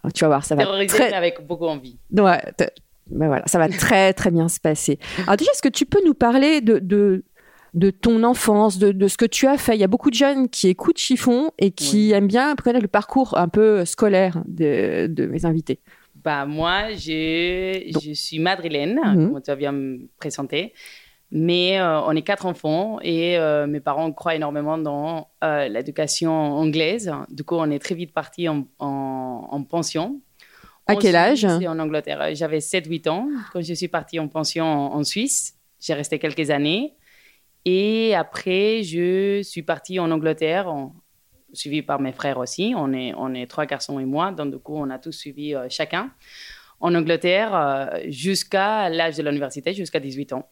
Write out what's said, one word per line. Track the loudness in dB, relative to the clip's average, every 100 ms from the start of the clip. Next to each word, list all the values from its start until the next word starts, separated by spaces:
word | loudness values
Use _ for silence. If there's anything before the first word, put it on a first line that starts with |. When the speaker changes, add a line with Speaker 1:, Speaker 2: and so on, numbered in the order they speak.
| -6
Speaker 1:
tu | 2
vas | 4
voir, | 4 2
ça | 0
va |
Speaker 2:
Terrorisée, | 2 0 0 2
Speaker 1:
très | 2
Speaker 2:
mais | 2
avec | 0 -2 -10
beaucoup | -6 -4
envie. | -4 -10 -20 -2 4
Speaker 1:
Ouais, | 6 6 0 -2
t-, | -2 -2 _ _ -10
ben | -2 0
voilà, | 2 2
ça | 2
va | 2
très, | 2 2 4 4
très | 4 2
bien | 2 2
se | 0
passer. | 0 0 0 -2 -4 -6
Alors | 0 2
déjà, | 4
est-ce | 2
que | 0
tu | 0 2
peux | 4 4
nous |
parler | 4 4 6 6 4
de, | 4 2
de, | 4 4 4 2 -2 _ _ _ _
de | 2 2
ton | 2 2 4
enfance, | 4 4 4 6 4 6
de, | 2
de | 4 2
ce | 2
que | 0
tu | 4 4
as | 4
fait ? | 2 4
Il |
y |
a | 4
beaucoup | 4 2
de | 4
jeunes | 2 4 0
qui | 2 2
écoutent | 2 2 0
Chiffon | 2 0 2 2 2 2
et | 0
qui | 0 0 4 6
Speaker 2:
Oui. |
Speaker 1:
aiment | 4 4
bien | 2 2 0
connaître | 2 2
le | 2
parcours | 0 2 0 2 2
un | 2
peu | 4 6 4 0
scolaire | 2 4 4 4 0 -6
de, | 0 2 2 2 0 -2
de | 0 -2
mes | 0 0
invités. | 0 -2 -6 _ _ _ _
Speaker 2:
Bah, | -4 -4 -4
moi, | -2 0 0 -2
je, | -8 -6 -4 -2 0 -2 -2 -4 -6 -4
Speaker 1:
Donc. | -6
Speaker 2:
je | -4
suis | -8 -8 -2
madrilène, | -2 -2 -4 -2 -2 0
Speaker 1:
Mhm. | 2 4 2
Speaker 2:
comme | -2
tu | -6
as | -4
bien | -2
me | -4 -6 -10 -14 _
présenter. | -12 -8 -4 -4 -6 _ -20 -20 _ _ _ -2
Mais, | 0 2 2 2
euh, | 2 0
on | 0 -2
est |
quatre | -2 -4 -4
enfants | -4 -2 -2 -2 -6
et, | -4 -2 0 0
euh, | 0 0 -2
mes | -4
parents | -4 -2 -4
croient | -4 -4 -2
énormément | -4 -4 -4 -4
dans, | -4 -4 -6 -8 -10 _
euh, | -2 0 -2
l'éducation | -4 -6 -4 -4 -2 0
anglaise. | 0 0 0 0 2 0 -2 -6 -8 -10
Du | -12
coup, | -6 -2
on | -2
est | -4
très | -6 -8
vite | -6
partis | -8 -8 -6 -4
en, | -2 -6 _
en, | -8 -6 -6 -6 -8 -10 -8
en | -10
pension. | -4 -4 -4 -4 -6 -8 _ _ -20 _ -20 _ 0
Speaker 1:
À |
Speaker 2:
En | 4
Speaker 1:
quel | 6 6
âge ? | 4 4
Speaker 2:
Suisse | 4 2
et | 0
en | -2
Angleterre. | -2 -2 -4 -4 -4 -2
J'avais | -2 -2
sept, | -2 -4 -4
huit | -4 -2
ans | -2 -4 -6 -8
quand | -8
je | -6
suis | -6 -4
partie | -4 -4 -6
en | -6
pension | -4 -4 -2
en, | 0 0 -2 -2
en |
Suisse. | -4 -2 -2 -2 -4 _ _ _
J'ai | -6 -4
resté | -4 -4
quelques | -4 -4 0
années. | 0 2 0 -4 _ _ _ _ _ _ _ -2
Et | 0 2 0 0
après, | 0 -2 -8 -2 0 0 0
je | -4 -2 0 0 0 -2
suis | -4 -10
partie | -6 -6 -4 -4
en | -2
Angleterre, | 0 0 0 0 0 -2
en, | -6 -10 -16 _ _ _ _ _
suivie | -14 -6 -6
par | -4 -4
mes | -4
frères | -4 -4 -4
aussi. | -6 -4 -4 -2
On | -2
est, | -4 -6 -8
on | -8
est | -8 -8
trois | -6 -4
garçons | -6 -6 -8
et | -4
moi. | -2 -4
Donc, | -4 -8
du | -10
coup, | -12 -8
on | -8
a | -10
tous | -12
suivi, | -14 -16 -12 -8 -8
euh, | -8
chacun | -8 -4 -4 -6 _ -20 -20 -20 -20 _ _
en | 0
Angleterre, | 2 2 0 2 2 2 0
euh, | 0 -2 -4 -6 -8
jusqu'à | -6 -2 -2 0 0 0 0 -2
l'âge | 0 -2 -2
de |
l'université, | -2 -2 -4 -6 -6
jusqu'à | -6 -4 -6
dix-huit | -6 -10 -8
ans. | -8 -10